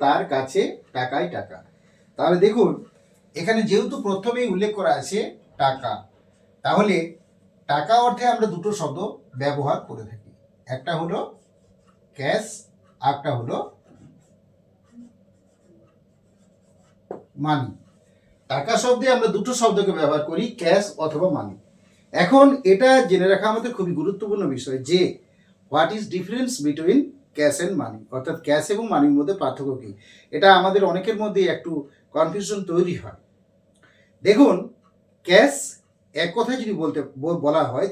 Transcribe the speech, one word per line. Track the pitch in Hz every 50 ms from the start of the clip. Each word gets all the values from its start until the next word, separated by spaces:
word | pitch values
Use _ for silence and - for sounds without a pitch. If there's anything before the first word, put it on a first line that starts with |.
তার | - - - - 190 -
কাছে | 143 135 131 - - 190 - - - - - _ -
টাকায় | 127 127 - 139 151 175 170 -
টাকা। | 104 - - 110 - - _ _ _ _ _ _ _ _ _ _
তাহলে | - 139 165 180 175 190
দেখুন, | 220 220 240 196 156 - - - - _ _ _ _ _ _ _ _ _ -
এখানে | 165 214 220 226 202 151
যেহেতু | 196 208 240 - - - -
প্রথমেই | 202 190 185 - 240 247 247 247 220 180
উল্লেখ | 185 208 214 202 196
করা | 180 160 175 -
আছে | - - 190 214 - - - - _ _ _ -
টাকা, | 135 135 131 131 107 95 - - - _ _ _ _ _ _ _ _ _ _ _ -
তাহলে | 135 151 196 208 208 185 165 165 165 - - _ _ _ _ _ _ _ _ _ -
টাকা | 143 147 - - 226 240 240
অর্থে | 247 233 240 247 240 240
আমরা | 220 220 196 175
দুটো | 170 170 208 202 170
শব্দ | 160 139 135 170 196 220 - - - _ - 127
ব্যবহার | 139 143 139 143 135 143 127 98 - -
করে | 113 107 107 98
থাকি, | 113 107 _ - - _ _ _ _ _ _ - 131
একটা | 127 - - 170 151
হলো | 165 170 190 240 - - - - _ _ _ _ _ _ _ _ _ _ _ _ _ _ _
ক্যাশ, | - 135 151 185 226 220 - - - - _ _ _ _ _ _ _ -
আরেকটা | 131 - - - 151 123 117
হলো | 117 - - - - - - _ _ _ - _ - - - _ _ _ _ _ _ _ _ _ _ _ _ _ _ _ 240 240 240 240 _ _ 190 190 185 _ _ _ _ _ _ 185 170 147 143 _ _ _ _ _ _ _ _ _ _ _ _ _ _ _ _ _ _ _ _ _ _ _ _ _ - - - _ _ 135 143
মানি। | 156 151 139 120 101 - - - _ _ _ _ _ _ _ _ _ _ _ _ _
টাকা | 131 139 147 226 233 226 240
শব্দে | 247 247 240 269 262 247
আমরা | 226 226 196 180
দুটো | 214 196 254 240 -
শব্দকে | 233 214 185 202 185 185 170 160
ব্যবহার | 151 143 151 147 - 160
করি, | 165 180 220 220 - -
ক্যাশ | 170 165 190 208 - - - - 156
অথবা | 156 143 151 180 185 151
মানি। | 131 104 101 - - _ _ _ _ _ _ _ _ _ _
এখন | - 160 175 175 254 277 285 277 - - - 190
এটা | 190 190 254 262 262 262 - 180
জেনে | 185 175 185 190
রাখা | 196 - 208 220
আমাদের | 220 226 240 240 240
খুবই | - 185 170 147 147
গুরুত্বপূর্ণ | 151 196 196 - 220 202 208 202 180 143 131
বিষয় | 117 - 139 131 127 120 135
যে | 175 185 160 - - - _ _ _ _ _ _ _ _ _ _ 135
what | 151 165 - 214
is | 214 208 - 175
difference | 180 - 190 233 254 254 247 - - 147 147
between | 143 160 160 180 233 294 - - - - _ _ _
cash | 147 147 143 - - 175
and | 196 196 151
money, | 120 110 107 110 110 _ 127
অর্থাৎ | 131 - 165 - - -
ক্যাশ | 143 147 151 - - 202
এবং | 220 233 220 180
মানির | 147 143 147 143 143
মধ্যে | 143 - 131 -
পার্থক্য | 151 131 127 - 135 139 127 -
কী। | 113 104 98 - - - - - _ _ -
এটা | 147 196 196 190 185
আমাদের | 185 190 190 202 196 185
অনেকের | 175 185 190 220 208 208
মধ্যে | 214 208 180 196 185 165 151
একটু | - - 175 160 147 139 - _ _ _ _ -
কনফিউশন | 147 160 165 190 202 196 196 208 196 185 175
তৈরি | 170 175 185 175 135 -
হয়। | - - - - _ _ _ _ _ _ _ _ _ _ _ _ _ _ _ _ _ _ _ _ -
দেখুন, | 190 208 233 285 226 185 180 - - - _ _ _ _ _ _ _ _ _ _
ক্যাশ | 170 180 202 277 285 - - - - - _ _ _ _ _ _ _ _
এক | 147 170 175 -
কথায় | 233 226 240 262 254
যদি | 220 214 190 151
বলতে | 160 151 143 156 139 - - 131
ব-, | 139 165 170 - 139
বলা | 147 151 160 147 120
হয় | 120 143 - -